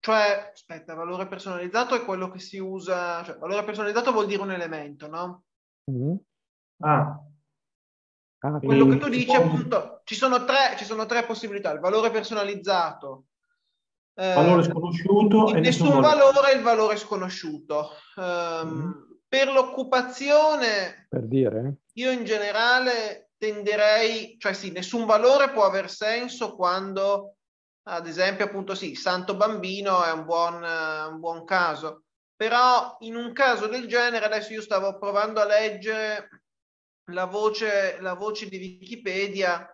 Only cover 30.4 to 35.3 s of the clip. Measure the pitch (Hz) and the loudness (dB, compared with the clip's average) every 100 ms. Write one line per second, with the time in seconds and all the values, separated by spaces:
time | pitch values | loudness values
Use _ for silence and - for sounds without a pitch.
30.4 | 170 170 170 165 160 156 156 160 165 165 | -2 -4 -8 -6 -6 -6 -8 -10 -10 -10
31.4 | 165 190 175 147 156 156 _ _ _ _ | -2 0 0 -2 -8 -12 _ _ _ _
32.4 | 220 240 254 247 - - 226 226 240 240 | -2 4 4 4 0 -10 -12 -10 -10 0
33.4 | 269 226 214 247 233 240 240 233 214 214 | 2 2 -2 -6 -2 0 0 0 -2 -2
34.4 | 208 220 - 202 196 196 202 202 214 | -6 -12 -4 -2 -2 -6 -4 -2 -2